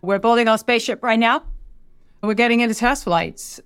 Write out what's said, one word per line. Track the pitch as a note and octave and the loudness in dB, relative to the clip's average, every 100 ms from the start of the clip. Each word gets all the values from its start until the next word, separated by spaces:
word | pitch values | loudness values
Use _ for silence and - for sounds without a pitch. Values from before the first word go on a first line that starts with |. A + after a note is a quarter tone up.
We're | F3 G3 | 0 0
building | A3 A#3 A3+ | 2 4 4
our | A3 | 2
spaceship | - A#3+ A#3+ A3+ | 2 0 0 -4
right | B3 A3+ | 0 2
now. | A3+ C#4 - - - - - - - _ | 2 0 -4 -14 -14 -20 -20 -20 -20 _
We're | G#3+ | -4
getting | G#3+ A#3+ A#3 | 0 2 2
into | A#3 A3 | 0 0
test | A#3+ C4+ | 0 -2
flights. | - E3+ E3 - - - | 0 -2 -2 -10 -18 -18